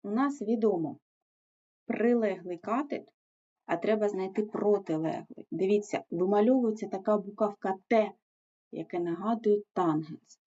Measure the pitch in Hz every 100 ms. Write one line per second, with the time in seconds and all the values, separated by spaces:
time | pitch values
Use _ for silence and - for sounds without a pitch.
0 | 202 220 277 277 208 233 214 180 151 -
1 | _ _ _ _ _ _ _ _ - 226
2 | 233 240 214 185 180 175 - 233 285 226
3 | - _ _ _ _ _ - 170 202 214
4 | 208 190 190 202 214 220 208 202 196 160
5 | 160 165 - - - 165 190 208 208 -
6 | - 170 185 208 220 262 233 214 190 196
7 | 202 208 196 208 214 - 190 190 _ 226
8 | 208 - _ _ _ _ _ - 165 175
9 | 175 170 208 226 214 208 - - 170 151
10 | 156 156 _ -